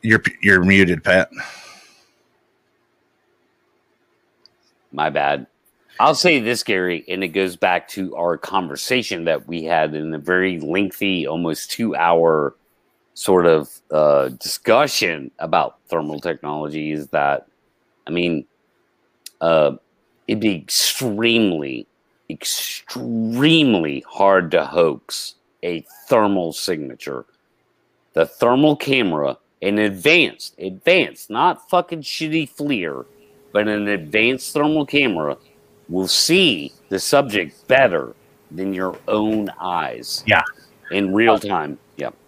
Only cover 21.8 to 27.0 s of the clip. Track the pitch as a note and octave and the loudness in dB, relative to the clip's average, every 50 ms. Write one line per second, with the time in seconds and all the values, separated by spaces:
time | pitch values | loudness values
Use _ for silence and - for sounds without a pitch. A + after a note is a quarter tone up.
21.8 | - _ _ _ _ _ _ _ _ _ - - - - - - - - - - | -14 _ _ _ _ _ _ _ _ _ -14 -10 -8 -8 -6 -6 -6 -8 -10 -12
22.8 | - - - B2 B2 A#2+ A#2 A2+ A2+ A2 A#2 B2 C#3 D#3 E3 E3 D3+ C3 A2 F#2 | -14 -14 -12 -10 -8 -6 -4 -4 -4 -4 -2 0 2 4 4 4 4 4 2 2
23.8 | D#2+ D2+ C#2 C2+ - - - - G2 G2 G2 F#2+ F2 E2 E2 E2+ D2 C#2 - F2 | 0 -2 -4 -8 -10 -12 -2 2 4 4 6 4 2 2 0 0 0 0 0 2
24.8 | E2+ D#2+ C#2 - _ - - - - - - _ _ _ _ _ - F2+ F2 E2 | 2 2 0 -4 _ -12 -12 -10 -10 -12 -16 _ _ _ _ _ -8 -8 -8 -8
25.8 | - _ - - - - C3+ A#2 G#2+ G2+ G2+ F#2+ F2 E2 D2+ - - - F2+ D#2 | -10 _ -20 -20 -4 0 2 4 4 2 0 0 -2 -4 -6 -8 -6 -6 -6 -6
26.8 | D2+ C2+ - _ | -8 -12 -14 _